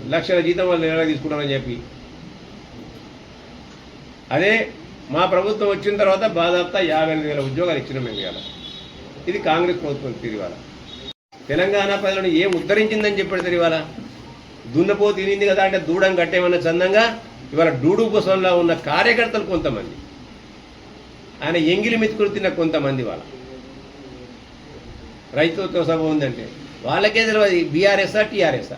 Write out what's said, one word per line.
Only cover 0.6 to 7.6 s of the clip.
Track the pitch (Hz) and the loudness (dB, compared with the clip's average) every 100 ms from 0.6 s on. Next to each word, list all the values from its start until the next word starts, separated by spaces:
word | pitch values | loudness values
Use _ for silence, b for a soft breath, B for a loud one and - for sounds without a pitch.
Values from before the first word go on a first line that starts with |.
| 180 | 2
వాళ్ళు | 170 160 | 2 2
ఎలా | 160 | 2
తీసుకుంటామని | 160 147 151 147 143 | 0 0 -2 -4 -2
చెప్పి. | 135 123 120 - - - - - - - - - - 107 - - - - - - - - - - - - - - | -2 -4 -8 -12 -18 -20 -18 -18 -18 -20 -20 -18 -18 -18 -18 -20 -20 -20 -20 -20 -20 -20 -20 -20 -20 -20 -20 -4
అదే | 156 196 220 214 - - - - | 2 4 2 0 -8 -18 -18 -4
మా | 147 185 | 0 4
ప్రభుత్వం | 180 196 208 202 | 4 2 0 0
వచ్చిన | 196 202 202 | 2 0 2
తర్వాత | 196 190 214 | 4 4 2
బాధాప్తా | 170 170 180 175 196 | 2 2 2 0 0
యాభై | 170 156 160 | 2 2 2
ఎనిమిది | 156 151 | 0 0
వేల | 143 135 | -2 -2
ఉద్యోగాలు | 131 | 0